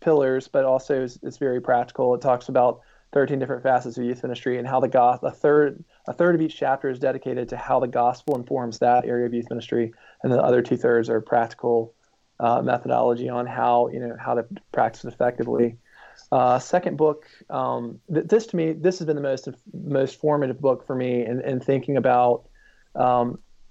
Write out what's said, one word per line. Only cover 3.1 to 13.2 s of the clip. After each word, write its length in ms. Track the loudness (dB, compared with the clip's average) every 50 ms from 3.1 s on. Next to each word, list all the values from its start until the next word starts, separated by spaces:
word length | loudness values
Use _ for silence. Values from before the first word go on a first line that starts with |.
| 0
thirteen 280 | 0 2 2 0 -2
different 240 | -2 -4 -4 -2 0
facets 340 | 2 2 0 0 -2 -8 -6
of 60 | -6
youth 180 | -6 -6 -6 -6
ministry 360 | -8 -8 -6 -4 -4 -4 -4
and 100 | -4 -2
how 100 | -2 0
the 80 | 0
go-, 320 | 2 4 4 6 4 4 2 -2
a 100 | -6 -4
third, 500 | 0 2 4 4 6 4 2 0 -6 -16 _ _ _ -12
a 60 | -8 -2
third 240 | 0 2 4 4
of 40 | 2
each 160 | 0 -2 -4
chapter 320 | -2 -2 -2 0 0 -2 -4
is 120 | -4 -2
dedicated 480 | -2 -2 -2 -2 -4 -6 -6 -4 -6 -6
to 80 | -8
how 240 | -8 -4 0 0 0
the 80 | 0 0
gospel 480 | 0 0 0 0 0 -2 -4 -4 -4
informs 420 | -4 -4 -4 -4 -4 -4 -4 -4 0
that 260 | 2 4 4 4 2
area 220 | 0 0 -2 -2
of 80 | -2 -2
youth 160 | -4 -4 -4
ministry, 420 | -6 -8 -6 -4 -2 -2 -2 -2 -4 _ -20 -20 -12 _ -2
and 100 | 0 2
the 80 | 2
other 220 | 4 4 4 4 2
two 140 | 2 0
thirds 340 | 0 2 2 2 2 2 2
are 100 | 0 -2
practical, 720 | -2 0 0 0 0 0 -4 -6 -2 0 0 0 0 -4 -8 _ _ _ _ _ _ _ _ -2
uh, 240 | 0 0 2 2 0
methodology 680 | 0 -2 -2 -2 0 0 2 2 2 2 0